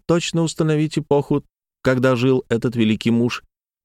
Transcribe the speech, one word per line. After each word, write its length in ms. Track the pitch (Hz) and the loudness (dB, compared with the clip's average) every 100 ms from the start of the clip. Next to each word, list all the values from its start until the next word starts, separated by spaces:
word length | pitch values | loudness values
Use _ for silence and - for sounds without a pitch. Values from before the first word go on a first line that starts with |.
точно 380 | - 170 - 165 | 0 -2 0 -2
установить 560 | 160 - 160 151 156 - | -2 -2 -2 0 -2 -4
эпоху, 440 | - 143 - 143 - _ _ _ | -2 0 0 -4 -4 _ _ _
когда 340 | 131 131 131 | -2 2 2
жил 300 | 123 131 131 - | 2 2 0 0
этот 260 | 117 123 117 | -2 -2 0
великий 340 | 117 220 117 | 0 0 0
муж, 320 | 117 120 - - _ _ _ | 0 0 -4 -14 _ _ _